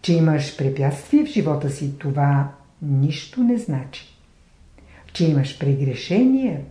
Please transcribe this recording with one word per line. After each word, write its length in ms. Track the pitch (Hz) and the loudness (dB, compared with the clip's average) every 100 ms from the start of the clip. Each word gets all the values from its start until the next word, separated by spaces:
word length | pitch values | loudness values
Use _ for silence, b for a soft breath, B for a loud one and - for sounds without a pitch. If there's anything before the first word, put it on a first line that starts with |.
Че 120 | - | 2
имаш 440 | 165 160 151 139 - | 2 4 2 -2 -2
препятствие 680 | 135 135 139 - - 294 | -4 0 -2 -2 0 2
в 60 | - | 2
живота 400 | 226 156 143 139 | -2 0 -2 -4
си, 280 | - 143 - | -6 -8 -6
това 540 | 143 139 143 143 139 - - _ | -6 0 2 2 0 -6 -20 _
нищо 600 | 147 139 143 147 - - | -2 0 0 -2 -8 0
не 140 | 240 240 | 2 2
значи. 500 | - 135 135 - - - _ _ _ _ - - B B B | -2 -6 -6 -16 -20 -20 _ _ _ _ -20 -20 B B B
Че 180 | - 165 | 0 2
имаш 280 | 147 135 - | 2 0 -2
прегрешение, 1040 | 139 135 139 120 - 185 254 262 262 151 - | -2 0 0 -4 -2 2 4 4 0 -4 -10